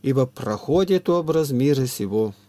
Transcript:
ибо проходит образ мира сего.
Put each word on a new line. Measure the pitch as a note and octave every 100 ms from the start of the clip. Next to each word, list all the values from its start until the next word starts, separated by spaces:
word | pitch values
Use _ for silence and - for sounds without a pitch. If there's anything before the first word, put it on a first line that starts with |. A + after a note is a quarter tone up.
ибо | C3 C3+ B2+
проходит | - G#2+ G#2+ - D#3+ F#3+ F#3 -
образ | F3 D#3 D#3+ D3+
мира | B2 C#3 C#3 B2+
сего. | - G2+ G#2+ A2 G2